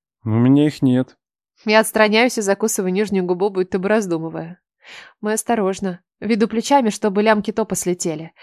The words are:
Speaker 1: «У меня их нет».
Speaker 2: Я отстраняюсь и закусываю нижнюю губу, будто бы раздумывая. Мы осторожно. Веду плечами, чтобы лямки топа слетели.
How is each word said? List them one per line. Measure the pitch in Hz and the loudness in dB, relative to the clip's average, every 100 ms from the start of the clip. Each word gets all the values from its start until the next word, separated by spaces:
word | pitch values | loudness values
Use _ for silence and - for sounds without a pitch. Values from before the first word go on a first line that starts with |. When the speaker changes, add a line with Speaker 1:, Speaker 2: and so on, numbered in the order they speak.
| _ _ | _ _
Speaker 1:
«У | 113 | -2
меня | 110 123 143 151 | 2 4 4 4
их | - | 2
нет». | 135 123 127 _ _ _ _ _ 214 | 0 0 -2 _ _ _ _ _ 2
Speaker 2:
Я | 220 | 2
отстраняюсь | 220 214 214 214 247 233 | 2 2 2 4 2 0
и | |
закусываю | 196 196 220 - 185 | -2 0 -2 -2 -2
нижнюю | 185 208 190 180 | -2 0 -2 -2
губу, | 175 202 | -2 -2
будто | 190 185 196 | -2 -4 -4
бы | 196 | 0
раздумывая. | 220 190 165 160 165 165 180 _ _ - - - _ | 0 0 -4 -6 -10 -12 -16 _ _ -20 -20 -20 _
Мы | 208 | -4
осторожно. | 220 - 226 190 190 196 175 _ _ | -4 -2 0 0 -2 -6 -8 _ _
Веду | 208 226 220 | -2 0 0
плечами, | 220 - 285 226 | -2 2 2 2
чтобы | - 220 196 | 0 -2 0
лямки | 214 214 208 | 2 2 0
топа | 214 214 190 | -4 -4 -4
слетели. | 180 180 175 151 165 - | -4 -4 -4 -6 -12 -18